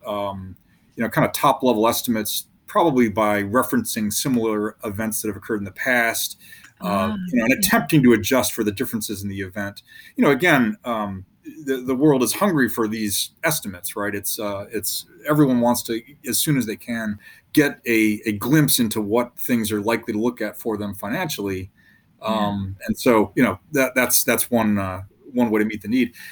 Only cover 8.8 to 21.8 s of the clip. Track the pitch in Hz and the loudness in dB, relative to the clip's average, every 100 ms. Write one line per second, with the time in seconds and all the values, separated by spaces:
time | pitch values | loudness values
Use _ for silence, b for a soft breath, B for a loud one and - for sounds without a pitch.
8.8 | 123 113 107 98 98 98 95 104 101 - | -4 -6 -6 -8 -8 -8 -8 -8 -10 -10
9.8 | B B B - 196 135 175 143 110 104 | B B B 0 2 4 4 4 2 -2
10.8 | 123 113 101 95 95 _ - - 139 127 | -4 -4 -4 -8 -14 _ -20 -10 -6 -4
11.8 | 127 127 156 135 123 - 202 156 117 - | -2 2 4 4 2 2 2 2 2 0
12.8 | 110 110 107 - - _ 160 151 104 90 | -2 -2 -4 -4 -6 _ -2 -2 -6 -10
13.8 | - 107 104 101 - - 104 98 104 107 | -8 -6 -4 -6 -6 -6 -6 -6 -8 -8
14.8 | - - - - - 151 143 123 120 120 | -6 -8 -10 -8 0 4 4 4 4 2
15.8 | - 117 - - - 117 - 139 110 104 | -2 -6 -8 -12 -4 0 2 2 0 -4
16.8 | - 117 110 104 B B _ 151 143 - | -6 -6 -6 -8 B B _ 2 2 2
17.8 | 123 113 110 104 - 104 110 156 151 - | 0 4 4 2 -2 -2 2 4 4 2
18.8 | 113 110 101 117 120 - - 120 107 107 | 0 -2 0 0 -2 -6 -2 0 0 -2
19.8 | 101 117 120 107 120 120 107 - 117 107 | 0 -2 -2 -2 -2 -2 -6 -6 -6 -4
20.8 | 104 95 101 156 175 - 101 95 95 b | -6 -8 -6 -4 -4 -4 -4 -6 -8 b